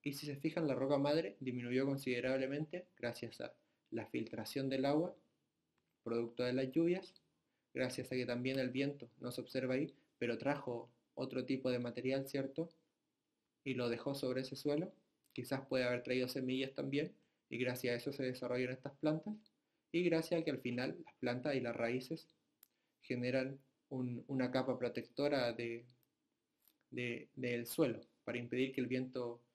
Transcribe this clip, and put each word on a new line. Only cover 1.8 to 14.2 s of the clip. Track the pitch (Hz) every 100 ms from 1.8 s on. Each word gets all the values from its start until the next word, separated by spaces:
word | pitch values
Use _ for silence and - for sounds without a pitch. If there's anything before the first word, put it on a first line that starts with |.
| 139
considerablemente | 135 131 123 127 135 131 143 156 180 - _
gracias | 120 117 117 -
a | 117 - _ _ _
la | 113 107
filtración | 127 - 120 - 139 135
del | 131
agua, | 139 151 175 - _ _ _ _ _ _ _ _
producto | - 117 117 120
de | 123
las | 127 131
lluvias, | 160 165 180 - - _ _ _ _ _
gracias | 127 127 - 127
a | 127
que | 123
también | 123 127 135
el | 127
viento, | 127 139 143 120 _
no | 127
se | 123
observa | 117 131 127 131
ahí, | 156 - _ _
pero | 120 110
trajo | 127 147 131 120 - _ _
otro | - 131 127 127
tipo | 131 131
de | 123
material, | 120 117 127 135 135
¿cierto? | 139 131 - 165 _ _ _ _ _ _ _ _ _
Y | 139 123
lo | 120
dejó | 113 -
sobre | 139